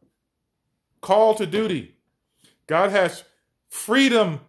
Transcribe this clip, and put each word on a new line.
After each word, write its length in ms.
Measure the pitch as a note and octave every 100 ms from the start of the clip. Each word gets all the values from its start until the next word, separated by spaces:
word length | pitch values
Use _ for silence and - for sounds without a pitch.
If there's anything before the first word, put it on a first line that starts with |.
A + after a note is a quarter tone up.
| _ _ _ _ _ _ _ _ _ _
call 340 | - G3+ A3
to 120 | A3 F3+
duty. 480 | G3+ A3 D3+ F#2+ _ _ _ _ _ _ _ -
God 240 | D#3+ G3
has 340 | G3 F3+ - - _ _ _ _
freedom 720 | - - B3+ C4+ A#3 F#3+ D3